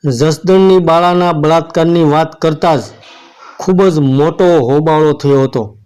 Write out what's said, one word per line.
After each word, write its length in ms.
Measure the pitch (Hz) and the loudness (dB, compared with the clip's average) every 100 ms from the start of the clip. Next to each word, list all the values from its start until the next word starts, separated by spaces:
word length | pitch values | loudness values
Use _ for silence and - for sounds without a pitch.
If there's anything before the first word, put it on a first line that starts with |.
| 151 | -6
જસદણની 680 | 120 151 151 180 190 190 185 | -2 -2 -2 0 2 4 2
બાળાના 540 | 165 165 175 180 180 | 2 0 0 0 -2
બળાત્કારની 720 | 160 151 165 165 - 165 170 | -2 0 0 -2 -2 0 2
વાત 360 | 156 151 160 - | 2 0 -2 -4
કરતા 360 | 165 151 175 147 | -4 -2 -2 -2
જ 60 | 104 - - - - _ - - | -4 -18 -20 -20 -20 _ -20 -10
ખૂબ 300 | - 185 190 | -2 0 2
જ 100 | 156 | 0
મોટો 460 | 139 135 156 170 | 0 0 0 0
હોબાળો 680 | 180 170 120 143 160 156 156 | 2 2 2 0 0 0 0
થયો 300 | 143 143 139 | 0 0 0
હતો. 360 | 135 131 104 - | 0 -4 -8 -14